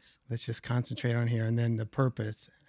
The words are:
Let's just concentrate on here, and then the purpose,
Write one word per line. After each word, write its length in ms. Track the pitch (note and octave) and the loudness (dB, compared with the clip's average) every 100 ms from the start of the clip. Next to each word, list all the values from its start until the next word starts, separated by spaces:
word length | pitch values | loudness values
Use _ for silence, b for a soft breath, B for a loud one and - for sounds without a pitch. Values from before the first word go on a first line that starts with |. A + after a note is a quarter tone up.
| - - - | -12 -12 -6
Let's 140 | A#2 - | -6 -4
just 160 | A2+ | -6
concentrate 520 | - B2 B2 A#2+ B2 | 0 0 0 -2 0
on 120 | A#2 A#2 | 2 2
here, 160 | A2+ | 2
and 140 | A2+ A#2 | 2 2
then 180 | A#2 A2+ | 2 0
the 100 | G#2+ | -2
purpose, 640 | - C3 - G#2+ G#2+ - - | 2 2 2 -4 -6 -12 -18